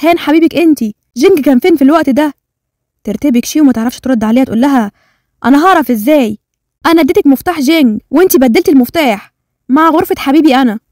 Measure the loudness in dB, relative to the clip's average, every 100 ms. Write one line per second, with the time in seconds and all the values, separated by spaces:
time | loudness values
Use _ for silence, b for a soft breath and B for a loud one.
0 | -2 -2 0 0 0 0 0 0 -4 -10
1 | _ -2 0 2 2 0 2 2 2 2
2 | 0 -2 -2 -6 _ _ _ _ _ _
3 | -12 -6 -2 -2 -2 0 0 0 -4 -6
4 | -4 -4 0 0 0 0 0 0 -2 -8
5 | _ _ _ _ -2 0 2 0 0 -4
6 | 0 0 0 -6 _ _ _ _ -2 0
7 | 2 0 2 0 -2 -4 -2 0 0 -2
8 | -4 0 0 2 0 0 2 0 0 -2
9 | -2 -4 -8 _ _ _ -4 0 2 0
10 | -2 -4 -2 2 2 2 0 -4 -10